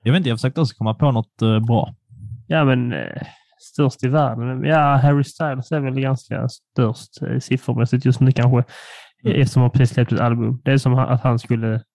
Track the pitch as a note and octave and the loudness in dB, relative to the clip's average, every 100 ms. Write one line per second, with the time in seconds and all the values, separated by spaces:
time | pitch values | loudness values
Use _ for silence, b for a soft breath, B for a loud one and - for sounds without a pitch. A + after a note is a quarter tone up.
0 | A#2 E3+ C#3+ A2+ C3 D#3+ C#3+ - A2 A2+ | 2 0 0 -2 -2 0 -2 -2 -4 0
1 | D3 A#2 G#2+ _ A2+ A2 A2 A#2 - - | 0 0 -4 _ 0 2 2 0 0 -10
2 | _ - - - - D#3+ C#3+ B2+ A#2+ D#2+ | _ -20 -18 -18 -4 0 2 2 -2 -6
3 | G1+ - - B B _ - - C#3 - | -8 -12 -14 B B _ -12 0 0 0
4 | B2+ D3+ C3+ A2+ A#2+ C3 D3+ D#3 C#3+ C#3 | -2 0 0 -2 -6 -4 0 2 4 4
5 | C#3 C#3+ C3+ - D#3 C3 - D3+ C3+ C3+ | 4 2 -2 -6 -6 -6 -6 -4 -4 -4
6 | C3+ B2+ - - B2 - _ - A2+ A2+ | -2 -4 -6 -6 -6 -8 _ -2 -2 -2
7 | - - - B2 - B2+ - A#2+ A#2+ B2+ | -14 -10 -6 -6 -4 -4 -2 -2 0 0
8 | C3 A#2+ C3 B2+ B2 B2 A#2+ B B B | 0 2 2 2 2 2 -2 B B B
9 | B _ A3 E3+ B2+ B2+ B2 C3 B2 - | B _ -2 0 2 2 2 2 2 2
10 | A#2 A#2 A#2+ A#2 A2 B2+ - C3+ C3 B2+ | 0 0 0 0 -2 -4 0 2 2 0
11 | - B2 C3 A#2 - A#2 A2+ A2 - | 0 0 0 -2 -2 -2 -2 -4 -8